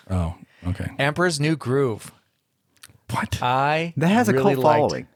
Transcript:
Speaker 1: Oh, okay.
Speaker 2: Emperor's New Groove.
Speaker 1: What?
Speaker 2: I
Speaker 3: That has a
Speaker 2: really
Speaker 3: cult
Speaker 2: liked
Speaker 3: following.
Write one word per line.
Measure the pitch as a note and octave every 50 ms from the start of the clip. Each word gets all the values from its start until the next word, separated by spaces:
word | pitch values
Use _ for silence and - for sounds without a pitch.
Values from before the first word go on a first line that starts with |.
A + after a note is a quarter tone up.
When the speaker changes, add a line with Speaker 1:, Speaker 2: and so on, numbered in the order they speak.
| - -
Speaker 1:
Oh, | F#2+ F2+ E2 D#2+ - - - - _ - F2+
okay. | F#2 F#2+ - F2+ - - -
Speaker 2:
Emperor's | C#3 D3 D3+ E3+ F3+ F3+ D#3+ C#3+
New | D3 D#3 D#3+
Groove. | - - A#2+ C3 C#3 C#3 A#2+ G#2 F#2 - - - _ _ _ _ _ _ _ _ _ _ _ _ _ - - _ _ _ -
Speaker 1:
What? | - - - - - -
Speaker 2:
I | B2+ B2 B2+ C3+ C#3 D3 D#3 D#3+ E3 E3+ -
Speaker 3:
That | C3+ D#3+ F3+
has | G#3 A#3+ A#3+ G#3
a | C3
Speaker 2:
really | C3+ C3 D3 C#3
Speaker 3:
cult | C3 C3
Speaker 2:
liked | D3+ D3+ D3+
Speaker 3:
following. | C#3 F#2+ D2 B1+ - - _